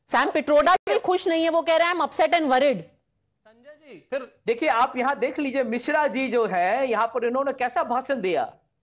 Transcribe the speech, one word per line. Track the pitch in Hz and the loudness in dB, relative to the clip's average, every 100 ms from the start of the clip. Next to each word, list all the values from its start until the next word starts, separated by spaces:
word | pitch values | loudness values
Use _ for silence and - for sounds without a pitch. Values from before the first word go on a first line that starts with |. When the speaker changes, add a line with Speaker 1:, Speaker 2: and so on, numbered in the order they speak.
| - | -4
Speaker 1:
सैम | 240 285 | 0 0
पिट्रोडा | 330 277 294 302 | 0 2 4 4
भी | 370 - - | 2 2 -2
खुश | - 359 370 | 0 -2 0
नहीं | 330 | 0
है, | 330 | 0
वो | 330 | 0
कह | 320 320 | 2 2
रहा | 339 | 2
है, | |
"I'm | 349 | 0
upset | 285 - 320 | -2 0 2
and | 339 | 2
worried।" | 302 254 285 214 | 2 2 2 0
Speaker 2:
संजय | 156 _ _ _ _ _ 214 226 262 | -6 _ _ _ _ _ _ _ -20
जी, | 302 302 185 - | -20 -20 -20 -8
फिर | 269 247 _ - | -8 -8 _ -6
Speaker 3:
देखिए, | 240 311 | -2 0
आप | 233 262 254 | 2 2 0
यहाँ | 247 277 | -2 0
देख | 254 - | -2 -2
लीजिए, | 285 269 | -4 -2
मिश्रा | 233 240 269 302 294 | -2 -4 -2 0 0
जी | 226 262 | 0 -2
जो | 233 214 | 0 0
है, | 180 180 233 269 | 0 0 0 0
यहाँ | 214 226 | 0 -2
पर | 247 233 | -2 -2
इन्होंने | 247 277 | -2 -2
कैसा | 262 254 339 | -2 -2 -2
भाषण | 262 247 262 269 | -2 -4 -4 -4
दिया, | 185 156 117 - _ _ | -2 -2 -4 -8 _ _